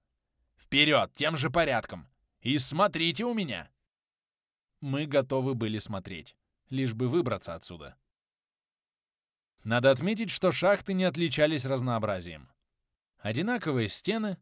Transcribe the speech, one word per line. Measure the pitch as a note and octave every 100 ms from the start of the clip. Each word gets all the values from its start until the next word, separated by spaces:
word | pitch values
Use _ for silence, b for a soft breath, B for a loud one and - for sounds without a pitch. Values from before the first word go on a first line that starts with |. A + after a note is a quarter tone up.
| _ _ _ _ _ _
«Вперед, | - C#3 D3 C#3 F#2+ -
тем | D3 D#3+
же | C#3+
порядком! | D#3 D#3 A#2+ - F2+ D2 _ _ _
И | A#2+ C#3+
смотрите | - D#3 G3+ D#3 E3 E3+ A#3+
у |
меня!» | A3+ E3+ F#2 - _ _ _ _ _ _ _ _ _ _ -
Мы | C#3+ C#3 D3+
готовы | C#3 C3 C3+ C3
были | B2 A2 G#2+
смотреть, | - G2+ F#2+ F2 - _ _ _ -
лишь | C3 C3
бы | A2 B2
выбраться | D#3+ C#3+ G2+ - E2
отсюда. | - E2+ C#2+ - _ _ _ _ _ _ _ _ _ _ _ _ _ _ _ _
Надо | G#2+ A#2+ C3+
отметить, | C3+ E3+ G#3+ A3
что | - F#3
шахты | C3+ F3 G3+ -
не | F#3+
отличались | F#3 E3+ E3+ C#3 D3+ D#3 C3
разнообразием. | C3+ B2+ A#2 G#2 F#2+ F2 D#2 C2+ _ _ _ _ _ _ _
Одинаковые | G#2 A2+ G3+ B3 D#3+ C3 G#2+
стены, | - - A3+ G#3+ F#3